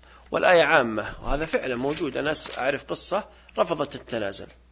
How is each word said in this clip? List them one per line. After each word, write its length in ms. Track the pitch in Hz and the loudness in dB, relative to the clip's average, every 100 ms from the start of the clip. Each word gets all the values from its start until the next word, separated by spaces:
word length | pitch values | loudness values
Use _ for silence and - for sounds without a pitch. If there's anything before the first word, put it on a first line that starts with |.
| - - - | -20 -20 -6
والآية 320 | - 175 175 | 2 6 6
عامة، 520 | 147 156 120 110 107 - | 6 4 4 0 -6 -6
وهذا 240 | 117 143 160 | -2 -2 -2
فعلا 300 | 254 139 120 | -2 -2 -2
موجود. 400 | 139 156 151 127 | -2 -2 -4 -2
أنا 180 | 143 147 - - | -2 -2 -4 -4
أعرف 260 | 127 135 | -2 -2
قصة 440 | - 160 - 190 196 - - - | -4 -4 -2 -2 -4 -14 -6 -2
رفضت 360 | 185 156 139 | 0 0 -4
التنازل، 520 | 127 - 117 101 101 98 - _ | -6 -8 -4 -4 -6 -10 -18 _